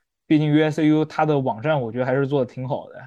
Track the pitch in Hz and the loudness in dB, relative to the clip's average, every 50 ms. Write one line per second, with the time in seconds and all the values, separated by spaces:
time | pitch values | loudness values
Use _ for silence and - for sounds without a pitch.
0 | _ _ _ _ _ - 160 151 156 151 147 151 156 156 147 - 156 151 151 156 | _ _ _ _ _ 0 2 2 2 4 2 2 2 2 0 0 2 2 2 2
1 | 156 151 - - 160 151 151 139 131 127 110 113 117 156 156 143 123 113 107 123 | 0 0 -2 0 0 2 2 0 0 -2 -4 -4 -2 -2 -2 -2 -2 -4 -4 -4
2 | 127 131 131 139 139 131 143 143 127 123 - 131 131 127 135 98 82 - - - | -2 0 0 0 0 0 0 -2 -2 -4 -6 -10 -8 -6 -6 -8 -8 -12 -18 -20
3 | - | -20